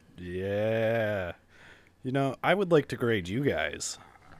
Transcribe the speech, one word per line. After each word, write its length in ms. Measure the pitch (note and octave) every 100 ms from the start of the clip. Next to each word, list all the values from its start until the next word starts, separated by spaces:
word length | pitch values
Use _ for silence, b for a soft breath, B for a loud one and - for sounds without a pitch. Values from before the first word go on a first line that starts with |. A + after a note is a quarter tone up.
| - -
Yeah. 1120 | F2+ F2+ G2 G2+ A2 A2+ A2+ A#2 G#2+ G2+ F2 - _ b b b b _
You 100 | B2+
know, 220 | C#3 C#3 A2+
I 120 | C#3+
would 180 | F#3 F3+
like 160 | D#3+ -
to 80 | B2+
grade 320 | A#2+ A2 F2
you 160 | A2+
guys. 540 | C#3 D#2+ D#2 - - - B B -